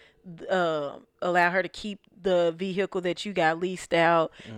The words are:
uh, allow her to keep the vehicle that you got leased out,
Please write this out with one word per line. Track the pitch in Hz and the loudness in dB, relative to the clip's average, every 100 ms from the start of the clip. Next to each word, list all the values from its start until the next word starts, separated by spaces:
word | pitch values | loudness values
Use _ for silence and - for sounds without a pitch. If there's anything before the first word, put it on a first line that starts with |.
| - _ 185 165 165 | -20 _ -20 -14 -4
uh, | 185 170 156 143 - - _ | 0 0 -2 -4 -10 -20 _
allow | 180 175 175 | 0 4 4
her | 185 | 2
to | 175 | -2
keep | - 214 196 _ - | -8 -12 -12 _ -6
the | 185 180 170 165 | 0 2 2 0
vehicle | 190 185 190 185 | -4 -2 -2 -2
that | 175 165 208 | -2 -4 -4
you | |
got | 185 160 165 | 0 2 2
leased | 185 180 - | -2 -6 -2
out, | 170 165 165 160 - - | 2 4 4 2 -4 -16